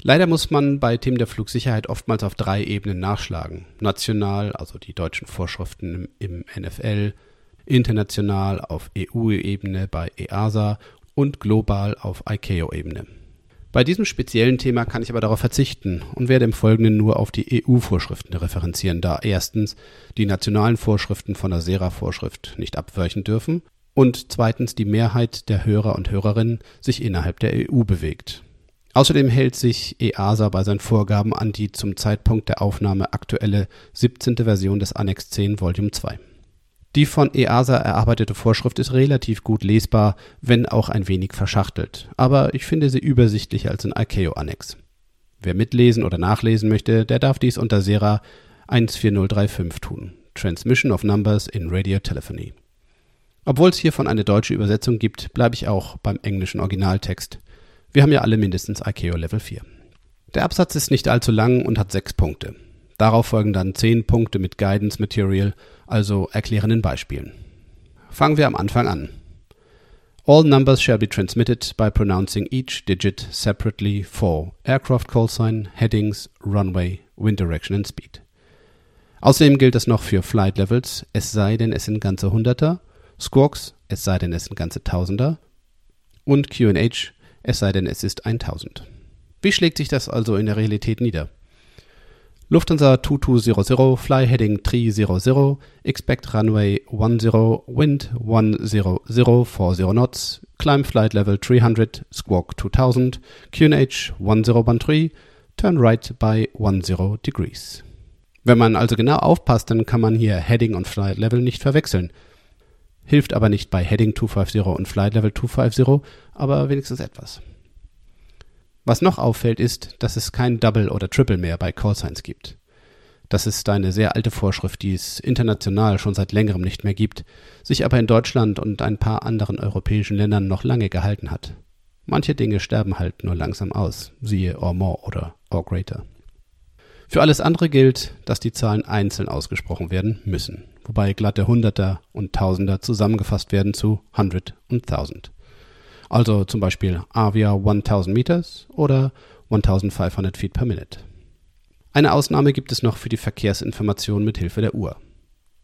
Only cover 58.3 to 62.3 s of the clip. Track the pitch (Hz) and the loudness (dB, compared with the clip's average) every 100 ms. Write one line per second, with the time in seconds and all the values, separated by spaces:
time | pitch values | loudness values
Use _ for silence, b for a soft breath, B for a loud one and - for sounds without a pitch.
58.3 | 110 101 90 - 104 - - 87 85 80 | 2 2 -2 -6 -8 -6 -4 -4 -4 -4
59.3 | 110 - - - - - _ _ _ _ | -6 -8 -14 -16 -20 -20 _ _ _ _
60.3 | - - - 175 151 - 135 - 123 - | -2 -2 0 0 0 0 0 2 0 2
61.3 | 110 113 123 - 107 95 98 - - 82 | 2 4 2 2 -2 -2 -4 -6 -2 -2